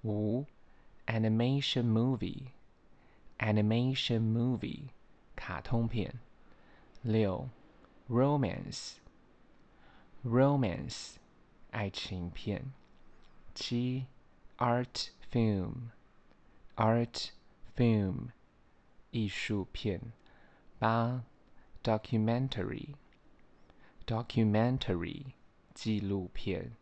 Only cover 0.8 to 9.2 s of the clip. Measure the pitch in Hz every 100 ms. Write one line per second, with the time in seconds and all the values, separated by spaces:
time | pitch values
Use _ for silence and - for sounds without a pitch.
0.8 | - - - 113 110 110 123 139 139 131
1.8 | 120 113 123 127 - - 131 - - -
2.8 | - - - - - - 110 104 107 113
3.8 | 127 131 - 113 110 113 123 120 - -
4.8 | 143 - - - - - - 87 - 117
5.8 | 117 117 92 120 - - - - - -
6.8 | - - 117 110 104 95 131 - - -
7.8 | - - - 120 139 147 110 - 90 98
8.8 | - - - -